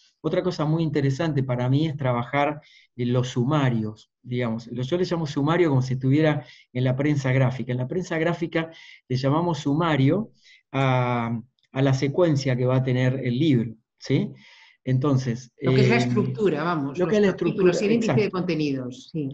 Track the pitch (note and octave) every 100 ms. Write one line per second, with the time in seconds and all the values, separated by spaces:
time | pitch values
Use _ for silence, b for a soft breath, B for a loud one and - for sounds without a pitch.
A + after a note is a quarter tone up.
0 | b b D#3 F3+ F3+ - D3+ D#3+ D#3+ D3
1 | C3+ C3+ E3 C3+ C3 A#2+ B2+ C#3 D#3+ -
2 | C3 A#2+ A#2+ C#3+ D3 D3+ B B B -
3 | B2 B2+ B2+ B2+ B2 D3+ C3 A2+ G#2+ G#2+
4 | _ _ - B2 A#2+ A2+ - A#2+ B2+ F3
5 | F3+ E3+ D#3 C#3+ C#3+ F3 E3 C3+ C3 B2+
6 | C3 C#3+ D#3 C#3+ B B B B2 C3 C3
7 | C#3+ C#3+ C3+ C3 C3 B2+ A#2 B2 B2+ E3+
8 | F3+ E3 D#3+ E3 E3+ E3 E3 B B B
9 | - B2+ C3+ D3+ F3 E3 C#3+ D3 E3+ C#3+
10 | C3+ F3+ A3+ _ b b _ C3 C3+ B2+
11 | B2 B2 A#2 A#2 - _ _ C3+ C#3 C3
12 | C#3+ C#3+ F3 C#3 C3+ B2 B2+ C3 C3 B2+
13 | B2+ C3+ B2+ A#2+ E3 B2 A2+ - _ _
14 | - C#3 G#3+ B B B B B - C3
15 | D3 B2+ B2+ A2 - - C#3 C3 - A#3+
16 | B3 G#3+ F#3+ E3+ G3+ D3 E3 E3 C#3 D3
17 | F3 G#3+ G3+ F3+ F3 D#3+ F#3 F3 G3+ A3+
18 | G#3+ C3+ G3+ F#3 E3+ D#3 D3+ C3+ B2 A#2+
19 | - D#3+ C#3